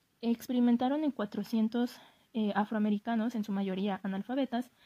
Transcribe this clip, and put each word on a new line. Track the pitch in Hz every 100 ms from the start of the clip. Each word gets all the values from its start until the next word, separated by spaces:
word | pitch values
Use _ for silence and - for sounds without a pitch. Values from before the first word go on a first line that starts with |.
| _ -
experimentaron | 233 233 - 247 240 233 254 294
en | 302
cuatrocientos, | - 208 - 196 220 220 240 240 - - _ _
eh, | 233 208
afroamericanos, | 202 208 220 214 208 - 233 226
en | 226
su | 208
mayoría | 196 196 190 202 185
analfabetas, | 196 190 - 269 262 240 254 _